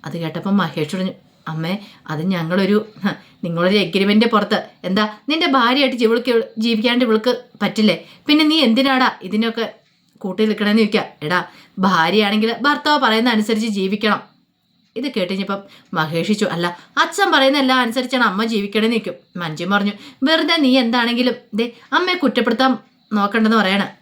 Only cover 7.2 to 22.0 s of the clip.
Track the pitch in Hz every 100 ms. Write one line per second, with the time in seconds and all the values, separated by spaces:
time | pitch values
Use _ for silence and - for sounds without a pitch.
7.2 | 240 240 - - 202 208 214 165 - -
8.2 | - 302 311 320 254 226 269 262 247 -
9.2 | 185 214 226 226 220 - _ _ _ _
10.2 | 190 185 220 208 208 214 208 208 - -
11.2 | 151 180 - - - - 190 180 165 202
12.2 | 202 214 226 233 285 285 285 294 247 220
13.2 | 247 220 214 220 226 202 190 202 214 190
14.2 | - _ _ _ _ _ _ - 269 226
15.2 | 180 196 196 202 - - _ 175 156 165
16.2 | 190 208 202 170 175 - - - 320 359
17.2 | 392 311 269 285 262 262 240 240 254 262
18.2 | 226 190 226 220 202 214 220 233 185 170
19.2 | _ 180 170 151 175 202 202 208 - -
20.2 | 277 320 311 339 269 262 233 247 233 240
21.2 | 247 226 _ 208 240 - - 302